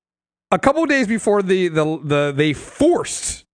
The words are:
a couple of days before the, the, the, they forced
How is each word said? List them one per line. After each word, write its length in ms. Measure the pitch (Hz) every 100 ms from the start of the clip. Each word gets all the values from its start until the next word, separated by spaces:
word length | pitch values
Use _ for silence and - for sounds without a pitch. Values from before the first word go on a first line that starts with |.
| _ _ _ _ -
a 80 | 185
couple 240 | 269 302
of 60 | 320
days 180 | 277 208
before 340 | 226 - 208
the, 280 | 185 185 175
the, 300 | 156 156 156
the, 300 | 143 147 147 139
they 160 | 151
forced 920 | 139 - - 302 320 - - - - _